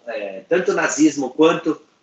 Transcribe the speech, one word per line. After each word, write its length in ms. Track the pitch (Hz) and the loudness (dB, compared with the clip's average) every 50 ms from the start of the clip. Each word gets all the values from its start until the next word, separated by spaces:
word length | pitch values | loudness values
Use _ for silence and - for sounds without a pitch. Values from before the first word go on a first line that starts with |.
| - | -14
é, 380 | 117 113 104 101 98 95 - - - | -12 -10 -10 -10 -10 -12 -12 -6 -2
tanto 240 | 165 185 - 202 180 | -2 0 0 0 -2
o 20 | |
nazismo 560 | 170 156 - - 143 156 156 139 143 135 123 | -2 -2 -2 0 2 2 2 2 0 -6 -6
quanto 500 | - - 156 165 175 165 - 160 151 - _ _ _ _ | 2 4 4 4 4 2 -2 -4 -6 -6 _ _ _ _